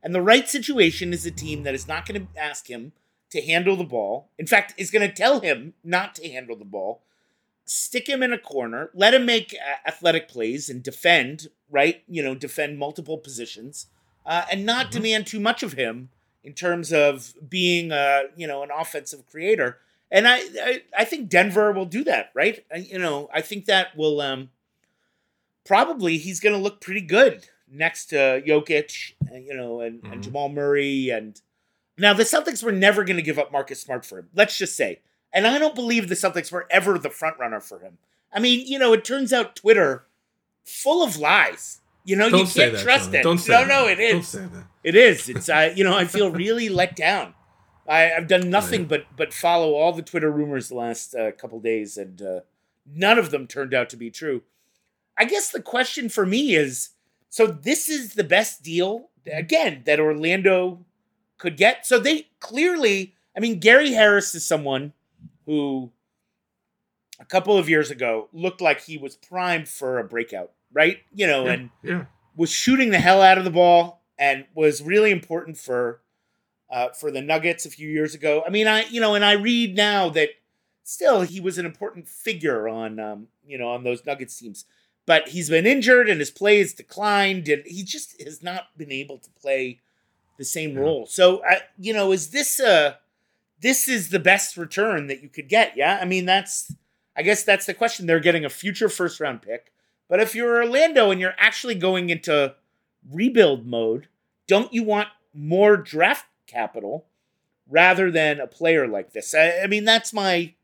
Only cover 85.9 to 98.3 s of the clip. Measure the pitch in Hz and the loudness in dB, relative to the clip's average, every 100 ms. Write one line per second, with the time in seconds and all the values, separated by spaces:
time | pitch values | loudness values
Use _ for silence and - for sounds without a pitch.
85.9 | 247 226 170 143 - 202 208 190 - - | 6 6 0 -2 -2 2 4 4 -4 -18
86.9 | - 208 202 196 190 151 147 - 175 185 | -6 -2 0 0 -2 -2 -2 -2 -14 -12
87.9 | 302 - - 147 156 175 180 - 151 147 | -12 -14 -16 -20 -14 -12 -12 -12 _ -12
88.9 | 135 139 135 _ _ 139 135 127 123 _ | -10 -10 -16 _ _ -2 -2 -2 -10 _
89.9 | _ _ _ _ _ 135 170 156 135 143 | _ _ _ _ _ -10 -6 -6 -2 -2
90.9 | 151 110 - 180 185 180 185 - _ 190 | -2 -6 4 4 4 2 0 0 _ -4
91.9 | 214 196 190 147 247 285 - 247 180 147 | 0 2 0 0 -4 -2 0 4 6 4
92.9 | - _ _ _ _ _ _ 175 262 - | -2 _ _ _ _ _ _ 0 0 0
93.9 | 247 156 180 165 196 - - 165 - 214 | -2 -2 0 4 2 0 -8 -10 -4 -2
94.9 | 185 143 135 139 - 135 208 226 - 143 | -2 -6 -10 -12 -18 -2 2 2 0 0
95.9 | 196 180 185 180 190 190 - - - _ | 0 -2 -4 0 0 0 -10 -10 -16 _
96.9 | _ _ - 160 208 - 196 - 185 233 | _ _ -6 0 0 2 0 0 -2 -4
97.9 | - 175 165 165 | -2 0 2 4